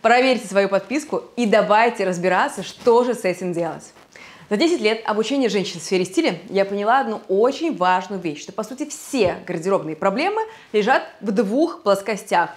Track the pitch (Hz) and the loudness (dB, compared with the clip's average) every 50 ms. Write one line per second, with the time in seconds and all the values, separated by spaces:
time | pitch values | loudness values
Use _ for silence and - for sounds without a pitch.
0 | - 220 233 254 254 262 254 214 - 185 190 202 196 190 196 190 190 - 247 302 | 4 6 4 6 6 4 2 2 0 0 2 2 2 4 0 -2 -2 -2 -6 -6
1 | 302 - 196 165 - - - - 240 208 226 214 190 175 208 214 233 240 233 - | -4 -4 -6 -6 -6 -8 -4 -2 2 4 4 4 4 4 4 4 4 2 2 0
2 | 196 185 180 175 175 185 180 190 247 285 - 214 180 - - - - 247 226 240 | -2 -2 -2 0 0 2 2 2 0 -2 -4 -8 -12 -12 -14 0 2 4 4 4
3 | 247 247 226 226 - 185 175 180 185 180 170 170 170 156 147 156 - - - - | 4 2 -2 -2 -2 -4 -4 -2 -6 -4 -4 -4 -4 -4 -6 -10 -16 -20 -20 -20
4 | - _ _ - - - - - - - 208 208 330 320 349 277 214 214 220 220 | -20 _ _ -20 -20 -20 -20 -20 -6 -4 0 0 2 2 2 2 2 0 0 0
5 | - - 214 208 220 - 277 277 262 214 185 208 175 - - 165 - - 196 180 | -2 -4 -2 -2 -2 0 0 0 0 2 0 0 -2 -4 -8 -10 -6 -2 0 0
6 | 180 180 - 330 320 262 185 165 - - 180 190 196 196 202 202 202 214 240 277 | 0 0 0 0 0 0 -2 -2 -10 -4 0 0 0 0 -2 -2 0 2 2 2
7 | 254 226 214 - - - 190 196 226 254 - - 320 330 240 170 180 185 185 185 | 2 -2 -6 -8 -4 -2 2 2 2 2 2 0 -4 -4 -2 0 0 2 2 0
8 | 190 - 208 190 170 165 147 147 - - - - 214 - 262 254 302 302 - - | -2 -6 -10 -6 -6 -6 -8 -8 -12 -12 -10 -10 -10 -10 -8 -10 -10 -10 -10 -16
9 | - - - 254 202 175 160 180 - - 175 165 160 190 196 170 151 156 156 - | -12 -6 0 0 2 0 0 -4 -8 -8 -8 -6 -2 -2 -2 -2 -2 -4 -8 -2
10 | 190 196 190 233 320 392 415 427 440 440 - - - - - 208 196 226 269 330 | -2 -2 0 0 -2 -2 -2 -2 -6 -6 -10 -20 -16 -2 0 0 2 4 2 2
11 | 330 - - - 202 214 202 208 226 190 214 277 330 330 - - - 202 196 196 | 2 -4 -16 -8 -6 -2 0 0 0 2 2 0 0 0 -2 -4 0 0 0 2
12 | - - 220 190 - - 196 175 170 160 - | 0 -6 -6 -6 -4 0 0 0 0 0 -6